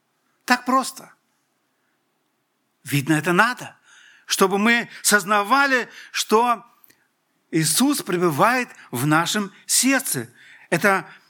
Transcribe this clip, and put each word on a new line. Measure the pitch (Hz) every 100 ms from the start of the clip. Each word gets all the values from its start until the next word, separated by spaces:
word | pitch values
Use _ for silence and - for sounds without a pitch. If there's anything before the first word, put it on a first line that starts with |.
| _ _ _ _ -
Так | 247 -
просто. | 254 - - - _ _ _ _ _ _ _ _ _ _ _ _ _ _ _ _ _ 127
Видно, | 139 143 151
это | 170
надо, | 180 226 247 - - _ - - - -
чтобы | - 190 196
мы | 220 233 185 -
сознавали, | - 208 180 208 202 277 277 254 202 - -
что | - - 220 240 220 - _ _ _ _ _ _ _ _
Иисус | 160 156 - 277 277
пребывает | - 175 175 143 214 254 247 - -
в | 123 147
нашем | 156 170 214 196 - -
сердце. | - 254 262 - 135 113 - - - -
Это | 170 202 190 151 -